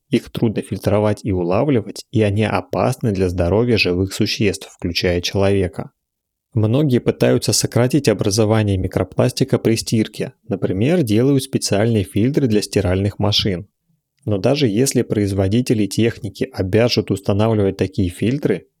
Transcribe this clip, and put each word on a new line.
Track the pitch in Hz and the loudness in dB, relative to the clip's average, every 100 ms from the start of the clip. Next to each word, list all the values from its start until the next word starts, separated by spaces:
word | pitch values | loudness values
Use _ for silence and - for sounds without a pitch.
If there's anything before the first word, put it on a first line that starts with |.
| _ | _
их | 123 - | -2 -2
трудно | - 117 98 | -4 -2 -2
фильтровать | - 98 101 104 107 104 | -6 -6 -2 0 0 -2
и | - | -2
улавливать, | 90 87 98 147 123 98 - - | -2 0 0 2 0 -2 -10 -4
и | 110 | 0
они | 104 104 | 2 2
опасны | 104 95 - 92 110 127 117 | 0 -2 -2 0 0 0 -2
для | 92 92 | 0 -2
здоровья | 90 85 101 120 104 | 0 0 2 2 0
живых | 95 90 95 | 0 0 -2
существ, | - 104 - 104 - - | -2 -4 0 -2 -2 -10
включая | - 87 85 92 87 | -10 -6 -2 -2 -2
человека. | - 98 98 98 92 - - _ _ _ _ _ _ | -2 0 0 2 -2 -6 -14 _ _ _ _ _ _
Многие | 110 107 131 151 120 | -2 0 2 2 2
пытаются | 123 - 120 127 - | 0 2 2 2 0
сократить | 104 - 113 127 156 123 | -2 0 0 2 2 2
образование | 101 107 104 107 110 104 95 | 0 0 2 2 2 2 0
микропластика | 95 98 95 - 123 - 131 120 | -2 -2 -2 0 -2 0 -2 0
при | - 113 | 2 0
стирке, | - 113 107 - 92 - - | 0 0 -2 -4 -10 -10 -8
например, | 95 104 95 123 180 | -6 -4 -2 0 0
делают | 120 104 135 139 | 2 2 2 2
специальные | 135 - - 98 117 113 | 0 -4 -2 0 2 0
фильтры | 92 101 123 147 131 | 0 0 0 0 2
для | 104 | 0
стиральных | - 104 90 92 101 - | 0 0 0 0 0 0
машин. | 101 - 110 87 - _ _ _ _ _ - | 0 0 -2 -4 -8 _ _ _ _ _ -4
Но | 101 | -2
даже | 117 147 131 | 0 2 2
если | 101 135 127 | 2 0 0
производители | 113 113 98 98 95 113 123 110 101 | 0 0 0 0 0 0 0 0 0
техники | - 113 - 101 - - | 0 0 -2 -10 -8 -8
обяжут | - 95 107 120 - - | -4 0 2 2 0 0
устанавливать | 131 - 98 110 110 98 90 | -2 0 0 2 2 0 0
такие | 95 - 92 | -4 -2 -4
фильтры, | - 151 143 - 90 - _ | -2 -2 0 -2 -4 -6 _